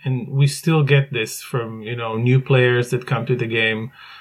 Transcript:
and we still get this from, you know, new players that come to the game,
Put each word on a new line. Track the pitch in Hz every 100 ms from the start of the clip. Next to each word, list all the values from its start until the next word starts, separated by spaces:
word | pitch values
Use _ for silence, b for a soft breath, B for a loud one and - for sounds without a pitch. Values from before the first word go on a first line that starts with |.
and | 135 127 -
we | 139 143
still | - 165 156
get | 139 143 139
this | 120 107 -
from, | - 127 113 110
you | 107 120
know, | 113 110
new | 123 135
players | 131 131 123 123 120
that | 127 -
come | 117
to | 123
the | 123 113
game, | 113 113 110 113 - B B